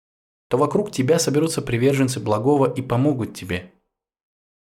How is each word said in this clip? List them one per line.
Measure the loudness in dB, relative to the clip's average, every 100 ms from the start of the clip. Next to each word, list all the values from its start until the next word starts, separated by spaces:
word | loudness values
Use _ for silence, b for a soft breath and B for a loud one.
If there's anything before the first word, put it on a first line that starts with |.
| _ _ _ _ _
то | 0
вокруг | 2 0 -2
тебя | -2 2 2
соберутся | 2 0 0 -2
приверженцы | -4 0 2 2 0 -2
благого | -2 0 2 2 2
и | 0
помогут | -2 0 2 0 -4
тебе. | -8 -8 -6 -8 _ _ _ _ _ _ _ _ _